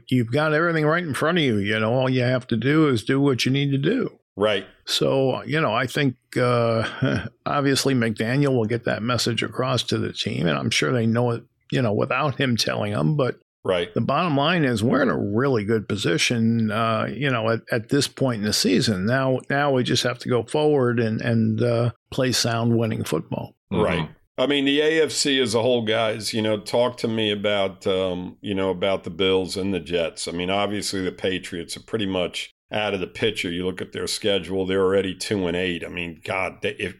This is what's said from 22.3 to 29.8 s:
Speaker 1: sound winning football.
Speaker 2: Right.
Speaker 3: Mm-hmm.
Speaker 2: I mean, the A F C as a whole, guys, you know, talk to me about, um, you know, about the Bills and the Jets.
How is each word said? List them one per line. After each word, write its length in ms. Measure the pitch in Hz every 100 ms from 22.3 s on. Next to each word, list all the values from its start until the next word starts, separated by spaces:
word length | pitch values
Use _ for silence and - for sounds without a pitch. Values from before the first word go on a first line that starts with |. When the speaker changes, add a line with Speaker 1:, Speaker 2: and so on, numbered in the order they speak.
Speaker 1:
sound 460 | 120 120 117 117 113
winning 260 | 113 107
football. 520 | 104 - - - - - _
Speaker 2:
Right. 280 | 90 101 82
Speaker 3:
Mm-hmm. 80 | 80 - _ -
Speaker 2:
I 60 | 131
mean, 200 | 143 139
the 160 | 143
A 220 | 151 160
F 80 | 147
C 280 | - 147 135
as 140 | 123 117
a 60 |
whole, 180 | 123 123
guys, 480 | 110 110 110 113 101
you 120 | 117
know, 160 | 110 107
talk 380 | - 120 123 117
to 100 | 117
me 240 | 113 107
about, 560 | 104 104 101 98 90 101
um, 500 | 92 95 90 90 -
you 140 | 107
know, 160 | 98 95
about 340 | 90 98 95
the 60 | 92
Bills 480 | 82 95 95 90 95
and 160 | 95
the 60 |
Jets. 480 | 90